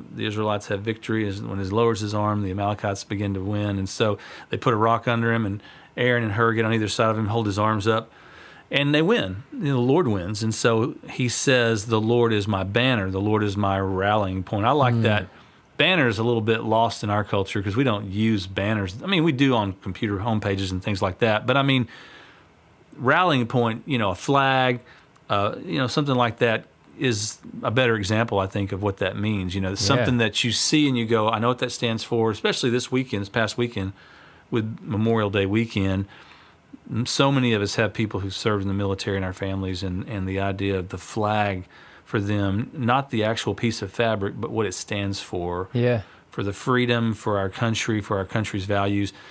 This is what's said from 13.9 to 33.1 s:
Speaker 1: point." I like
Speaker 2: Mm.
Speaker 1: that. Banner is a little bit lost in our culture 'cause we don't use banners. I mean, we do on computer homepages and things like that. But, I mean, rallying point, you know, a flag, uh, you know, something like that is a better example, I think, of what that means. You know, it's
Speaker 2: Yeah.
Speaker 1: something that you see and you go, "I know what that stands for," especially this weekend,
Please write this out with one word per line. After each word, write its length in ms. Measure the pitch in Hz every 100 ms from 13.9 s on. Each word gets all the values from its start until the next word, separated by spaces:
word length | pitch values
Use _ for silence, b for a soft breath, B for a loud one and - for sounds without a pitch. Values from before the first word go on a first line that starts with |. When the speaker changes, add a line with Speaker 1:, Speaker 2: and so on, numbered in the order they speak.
| 95 98 107 98 92
Speaker 1:
point." 220 | 90 107 110
I 60 |
like 220 | 147 127 117
Speaker 2:
Mm. 80 |
Speaker 1:
that. 240 | 113 104 92 B B B _ -
Banner 300 | 147 185 127
is 80 | 104
a 40 |
little 180 | 113 117
bit 220 | 107 113 113
lost 360 | 110 113 -
in 60 | 107
our 140 | 104
culture 380 | 104 104 95 -
'cause 160 | 98 101
we 60 | 135
don't 260 | 104 104
use 340 | 98 110 107 92
banners. 480 | 95 101 110 95 104
I 40 | 190
mean, 160 | 196
we 80 | 165
do 240 | 131 139 120
on 180 | 101 90
computer 340 | - 92 110 101
homepages 520 | 110 110 104 98 95
and 120 | 92
things 180 | 107 98
like 160 | 101 90
that. 260 | 113 107 117
But, 80 | 135
I 60 |
mean, 260 | 139 131 113 B B B B B B B _ _ - -
rallying 480 | 127 156 180 139 113
point, 380 | 127 117 107 -
you 120 | 131
know, 120 | 104
a 60 | 90
flag, 640 | - 139 135 131 127 123 - B B B -
uh, 260 | 104 101 -
you 140 | 180 160
know, 100 | 127
something 280 | - 143 127
like 240 | 120 110
that 260 | 123 110 - _ - -
is 380 | 135 107 107 - - -
a 80 | 127
better 240 | 113 127 113
example, 440 | 95 107 117 101
I 80 | 95
think, 240 | 104 101
of 100 | 95
what 160 | 101 98
that 180 | 95 104
means. 360 | 104 104 92
You 80 | 95
know, 100 | 92
it's 100 | 98
Speaker 2:
Yeah. 120 | - 139
Speaker 1:
something 220 | 120 123
that 260 | 110 -
you 80 | 123
see 360 | 107 - 156 147
and 100 | 127
you 80 | 113
go, 240 | 113 107
"I 80 | 110
know 80 | 117
what 120 | 123
that 120 | 127
stands 320 | - 117 113
for," 280 | - 120 113
especially 380 | 104 214 - 131
this 200 | 120 -
weekend, 300 | 127 127